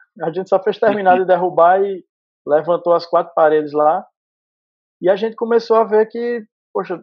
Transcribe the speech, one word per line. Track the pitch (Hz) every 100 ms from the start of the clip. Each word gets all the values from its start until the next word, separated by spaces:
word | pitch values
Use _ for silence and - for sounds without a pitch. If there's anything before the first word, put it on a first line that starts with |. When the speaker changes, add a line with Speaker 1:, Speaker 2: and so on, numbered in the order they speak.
| _ -
Speaker 1:
A | 165
gente | 165 190
só | 190
fez | 208 202
terminar | 226 208 190
Speaker 2:
Uhum. | 185
Speaker 1:
de | 180
derrubar | 175 180 156 170 196
e | 196 190 - _ _ _ -
levantou | 147 151 170 175
as | 170 -
quatro | 170 175
paredes | - 156 156 151
lá. | 151 151 180 - _ _ _ _ _ _ _ _ _
E | 175
a | 196
gente | 226 220
começou | 226 233 226 226
a |
ver | 208 214 220
que, | 233 240 240 214 _ _
poxa, | 202 185 175